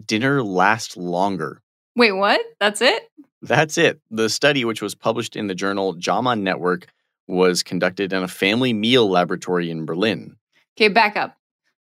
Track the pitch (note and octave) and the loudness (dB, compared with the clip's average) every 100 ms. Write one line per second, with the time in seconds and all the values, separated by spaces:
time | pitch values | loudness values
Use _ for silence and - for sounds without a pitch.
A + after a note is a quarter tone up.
0 | G#2 A2 C3+ C#3 G#2 F2+ G2 A2+ - - | -4 -2 0 0 0 4 4 2 -4 -10
1 | F2 F2 G2+ F2+ D2+ - _ _ _ A#3+ | -4 -2 -2 -2 -6 -10 _ _ _ 2
2 | A3+ F#3+ G3+ D4+ A#4 - G#3 G#3 B3+ A4+ | 2 2 2 2 -2 -2 -2 2 0 0
3 | - - _ _ - B2+ D#3 F3 C#3 D#2+ | -6 -20 _ _ 0 0 2 2 0 0
4 | _ A2 A2 - C#3+ C#3+ A#2 A2 G2+ - | _ -2 -2 2 2 2 0 -2 -6 -4
5 | A2+ A#2 A2 A2+ G2+ F#2 G2 G2+ F#2+ E2+ | -2 -2 -6 -6 -6 -2 -2 0 -2 -2
6 | F#2 G2+ B2+ A2+ F#2+ D#2 F2+ F2+ - _ | -2 0 0 0 -2 0 0 -2 -6 _
7 | _ _ - F#2 F#2 F2 - F2+ F#2 F#2 | _ _ -4 2 2 2 -4 -2 -2 -2
8 | F#2+ F#2+ F#2 - G2 A#2 B2+ G#2+ A2+ B2+ | -4 -2 -4 -2 0 2 0 0 2 4
9 | G#2 F2+ F2 F2 - F2+ E2+ D#2+ D#2+ E2+ | 4 2 0 -4 -4 -2 -2 -6 -6 -2
10 | G#2+ F#2+ E2 - _ _ _ - G#3+ G#3 | -2 -2 -10 -20 _ _ _ 0 2 4
11 | G#3 G3+ - _ _ _ _ _ | 2 0 -8 _ _ _ _ _